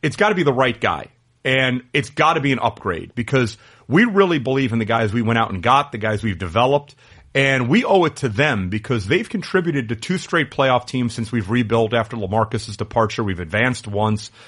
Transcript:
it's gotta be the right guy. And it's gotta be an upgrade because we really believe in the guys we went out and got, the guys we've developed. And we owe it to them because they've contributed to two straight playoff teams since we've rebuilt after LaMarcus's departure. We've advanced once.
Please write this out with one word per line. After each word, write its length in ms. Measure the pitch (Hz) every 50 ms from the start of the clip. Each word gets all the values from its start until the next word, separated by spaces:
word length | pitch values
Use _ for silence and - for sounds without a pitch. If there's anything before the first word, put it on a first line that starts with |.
| -
it's 140 | 151 143 -
gotta 180 | 202 214 208
be 80 | 175 160
the 80 | 143
right 280 | 127 123 131 127 113 -
guy. 280 | - 101 85 71 57 - _ _ _ _ _ _ -
And 380 | 131 131 131 131 127 123 127 - _ -
it's 160 | 151 113 -
gotta 320 | - - 151 156 170 160
be 100 | 131 139
an 80 | 131 113
upgrade 560 | 120 113 - - - 101 87 82 87 90 -
because 420 | 120 113 - 139 131 123 110 - - - - - - _ -
we 160 | 123 180 240
really 360 | 240 190 196 196 180 165 147
believe 340 | 113 127 135 139 135 117 117
in 60 | 113
the 60 | 110
guys 280 | 101 113 117 113 104 101
we 80 | 120
went 180 | 110 110 117 113
out 120 | 113 -
and 120 | 95 92 -
got, 300 | 117 131 139 143 - -
the 40 | 110
guys 240 | 104 110 107 101
we've 160 | 113 110 95 80
developed. 580 | 92 85 80 113 123 131 139 143 143 - - _ _ _ - - - _ _
And 360 | 139 135 135 135 131 123 117
we 160 | 160 233 262
owe 200 | - 202 190 170
it 120 | 151 - -
to 100 | - 123
them 420 | 101 113 147 156 123 101 92 90
because 380 | 101 110 - - 127 113 90 98
they've 220 | 151 190 226 -
contributed 600 | - 196 165 - - 185 170 170 156 139 120 110
to 60 | 120
two 220 | 113 - - 185 175
straight 320 | - - - 165 147 -
playoff 380 | - - 135 131 127 123 - -
teams 260 | - 127 123 117 -
since 180 | - 113 107
we've 180 | - 117 98 95
rebuilt 440 | 117 123 120 104 113 117 113 107 120
after 240 | 117 110 - - 113
LaMarcus's 580 | 101 90 101 113 107 107 - 110 - - 107
departure. 480 | - 113 - - 117 113 104 - - 113
We've 160 | 101 92 85
advanced 480 | 87 80 90 107 120 127 123 - - 107
once. 440 | 101 101 107 107 107 104 - - - - -